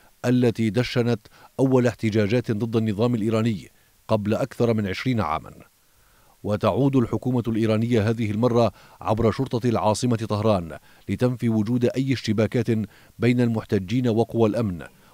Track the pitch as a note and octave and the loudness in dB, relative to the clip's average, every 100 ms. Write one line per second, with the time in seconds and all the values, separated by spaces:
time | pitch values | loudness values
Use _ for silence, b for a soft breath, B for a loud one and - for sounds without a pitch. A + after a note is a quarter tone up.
0 | b b - B2 B2 A2 A2+ G2 A#2+ B2+ | b b 0 2 2 2 0 0 -2 -2
1 | A#2 A#2 - B B - C3 B2+ A#2+ - | 0 -2 -6 B B -2 2 4 2 0
2 | A2+ G#2+ G2+ B2 A#2 G#2 A#2 A2+ A2 G2 | -2 0 2 0 0 -2 0 0 0 0
3 | A#2+ A#2+ G#2+ A2 A2+ A2 A#2+ b b b | 0 0 0 0 0 -2 -8 b b b
4 | - A2 G2+ G#2+ C3 - A#2 A2 G2+ F#2+ | -2 -2 0 -2 -2 -2 0 0 -2 -4
5 | C3 A#2 D#2+ D#2 - - - _ b b | -2 -2 0 -4 -6 -20 -20 _ b b
6 | b b b b F#2+ G#2 G#2+ F#2+ C#3 C3 | b b b b -4 0 0 2 2 2
7 | A2 A2 B2+ B2+ A#2 A2 A2 A2 A#2 A#2+ | 0 -2 -2 -2 -2 0 0 0 2 2
8 | G#2 A2+ G#2+ G#2 B2 A#2+ A2+ B B B | 2 0 -2 0 0 2 2 B B B
9 | - A2 A2+ F#2+ C3 A#2+ A#2+ A2 G2 G#2 | -4 0 2 0 -2 -2 0 0 0 0
10 | A#2+ A2+ A2 G#2 A2 G2+ E2 C#2 b b | 0 -2 -2 -2 2 0 -2 -12 b b
11 | b G2 B2 B2 A#2+ A2 G#2 B2 A#2 B2+ | b -2 0 0 0 0 2 2 0 0
12 | C3+ A#2+ - G#2+ G#2+ B2 A#2 A2 G2+ b | -2 -2 -2 0 0 0 0 -2 -4 b
13 | b b A#2 B2 A#2+ A2+ - G#2 F#2 B2 | b b 0 2 2 0 -2 -2 -2 -2
14 | B2 A2 A2+ A#2 A2 G#2 A2 E2+ B1+ b | 0 0 0 2 2 2 -2 -4 -12 b
15 | b | b